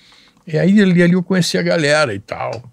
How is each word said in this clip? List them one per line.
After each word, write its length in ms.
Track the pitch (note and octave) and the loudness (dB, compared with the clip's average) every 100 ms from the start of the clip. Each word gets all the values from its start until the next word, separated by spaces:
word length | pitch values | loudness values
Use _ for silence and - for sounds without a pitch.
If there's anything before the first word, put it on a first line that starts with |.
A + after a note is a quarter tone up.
| _ _ _ _ - | _ _ _ _ -8
E 100 | D#3 | -2
aí 240 | E3+ G#3+ | 2 4
ali, 220 | F#3+ F3 | 4 4
ali 100 | F3 | 2
eu 80 | F3+ | 2
conheci 360 | F3 F#3 E3+ F#3 | 0 -2 -2 -2
a 40 | |
galera 520 | F3 F3 C#3+ D3+ D3 G2+ | -2 0 0 0 0 -4
e 40 | |
tal, 440 | - E2+ B2 A#2 B2 | -10 -10 -10 -10 -14